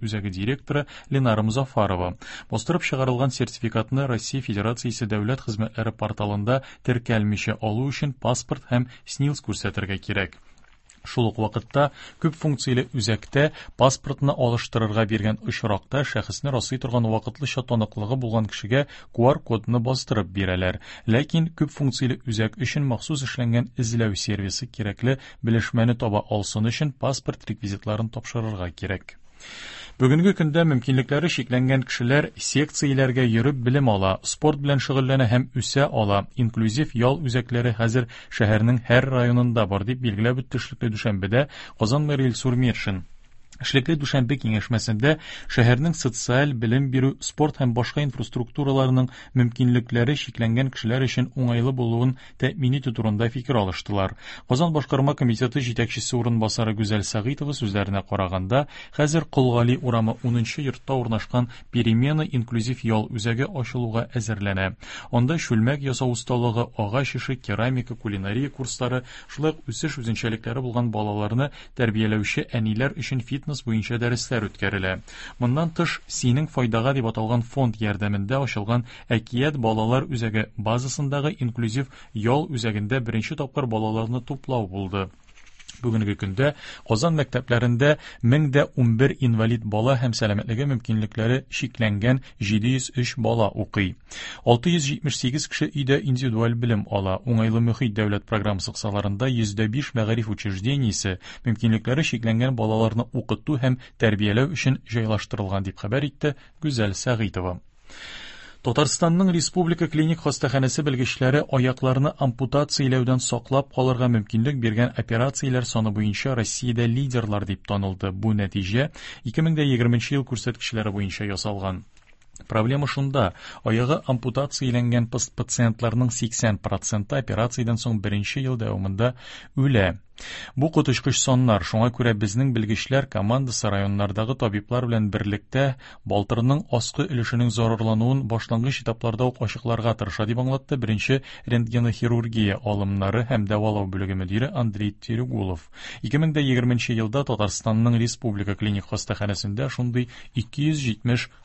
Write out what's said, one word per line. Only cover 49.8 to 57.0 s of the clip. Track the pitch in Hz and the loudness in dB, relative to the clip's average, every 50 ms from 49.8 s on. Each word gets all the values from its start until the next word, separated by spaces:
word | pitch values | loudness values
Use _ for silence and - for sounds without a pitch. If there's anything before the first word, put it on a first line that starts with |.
| 123 - - 120 117 127 | 2 2 2 2 4 4
шикләнгән | 151 139 - - - - 113 113 113 123 135 135 - | 2 0 -4 -8 -4 -2 0 2 2 2 0 0 -4
кешеләр | - - 110 120 131 131 | -4 -2 0 0 2 0
өчен | 117 - 127 123 127 | 0 0 0 -2 -2
уңайлы | - 135 127 120 120 117 117 135 | -2 -2 0 0 2 2 2 0
булуын | 131 127 123 117 117 117 123 131 127 - - - - | 0 0 0 0 2 2 2 2 0 -2 -10 -18 -6
тәэмин | - 131 131 - - 131 123 135 143 | -2 -2 -2 0 0 0 0 0 0
итү | 131 131 | -2 -4
турында | 113 120 110 110 104 101 117 113 | -4 0 0 0 2 2 0 0
фикер | - 135 120 - 131 | -2 -4 -4 0 2
алыштылар. | 113 101 92 90 - - - 101 98 95 95 - - - - - - - | 2 2 0 -2 -6 -6 -4 0 0 0 -2 -2 -8 -16 -18 -18 -18 -2
Казан | - 127 131 175 170 156 | -2 2 2 2 2 2
башкарма | 151 131 - 147 131 135 143 147 | 0 0 0 2 2 2 2 2
комитеты | - 135 120 113 107 131 120 - 147 127 | 2 2 2 2 2 0 0 0 -2 -2
җитәкчесе | 120 117 - 120 113 - 117 107 - - 120 | -2 0 -2 -2 -2 -2 -6 -6 -2 -2 0
урынбасары | 117 120 117 113 110 107 - - 113 110 107 | 0 2 2 2 0 0 0 0 0 0 0
Гүзәл | 107 110 101 110 104 | 0 0 0 0 0